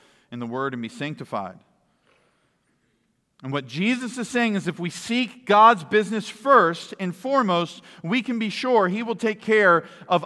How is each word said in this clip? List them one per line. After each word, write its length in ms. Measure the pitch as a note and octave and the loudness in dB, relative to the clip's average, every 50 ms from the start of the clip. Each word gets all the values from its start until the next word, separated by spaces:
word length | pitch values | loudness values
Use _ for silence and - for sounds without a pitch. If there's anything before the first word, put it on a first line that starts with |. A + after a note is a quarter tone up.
| _ _ _ _ _ _ B2 | _ _ _ _ _ _ -14
in 80 | A#2+ | -12
the 60 | A#2+ | -10
word 260 | A2+ A#2+ C3 C3+ C3+ C3 | -8 -6 -6 -6 -6 -6
and 100 | A#2+ A2+ | -8 -10
be 60 | A2 | -10
sanctified. 720 | - - C#3+ D3+ D3+ - - - B2+ G#2 F#2+ F2+ F2+ - _ _ _ _ _ _ _ _ _ _ _ _ _ _ _ _ _ _ _ _ _ _ _ _ _ _ _ _ _ _ _ _ _ _ _ _ C3 | -10 -10 -10 -10 -10 -12 -12 -10 -8 -8 -8 -10 -14 -18 _ _ _ _ _ _ _ _ _ _ _ _ _ _ _ _ _ _ _ _ _ _ _ _ _ _ _ _ _ _ _ _ _ _ _ _ -10
And 100 | C3 C#3 | -8 -6
what 140 | C#3+ C3+ | -6 -8
Jesus 520 | A#2 A#2+ D#3+ F#3+ A3+ B3+ B3 B3+ A3 B3+ C4 | -8 -6 -4 -2 -2 -2 -2 -4 -8 -8 -8
is 100 | G#3+ - | -8 -4
saying 260 | - A#3+ A#3 A3+ G3+ | -2 -2 0 0 0
is 120 | F#3+ D3 | -2 -4
if 140 | E3 D3+ - | -4 -6 -6
we 100 | F3 E3 | -6 -8
seek 560 | - - - - A#3 B3 B3+ G3+ - - - | -8 -8 -6 -4 -2 -2 -2 -4 -6 -8 -2
God's 380 | - G3+ G#3 A3 A#3 A#3+ F3 D3+ | 2 6 8 8 8 6 4 0
business 440 | - G3 G#3+ G#3 F3+ A3 G#3+ - - | 0 0 0 0 0 -4 -6 -6 -8
first 680 | - - A3 C#4 C#4 A#3+ F3+ E3 E3+ - - - - - | -12 -4 2 4 6 6 6 4 0 -4 -8 -14 -12 -8
and 160 | F#3+ F3+ F3 | -8 -8 -8
foremost, 680 | - - C4 C#4 C4+ A#3 F#3+ F3 E3+ E3+ D#3+ - - - - - - - | -6 -4 -2 0 0 2 2 2 0 0 -2 -6 -14 -20 -20 -18 -12 -6
we 180 | E3 A3+ C4 | -4 -2 -2
can 180 | G#3+ - A#3 A3+ | -2 -4 -4 -4
be 120 | A3+ G3+ | -4 -6
sure 380 | F#3 - - B3+ B3 A3 F#3+ F3 | -6 -4 -2 2 2 2 2 2
he 140 | F#3 A3+ A#3 | 0 -2 -4
will 120 | A3+ A3+ | -6 -6
take 260 | - A3+ A3 G#3+ A3 | -4 -4 -4 -4 -4
care 440 | - A3 A3 G#3+ G3+ F3+ E3+ D#3+ - - - - - - | -2 2 2 4 6 6 4 4 2 -4 -14 -14 -4 -2
of 160 | F3+ E3+ - | -2 0 0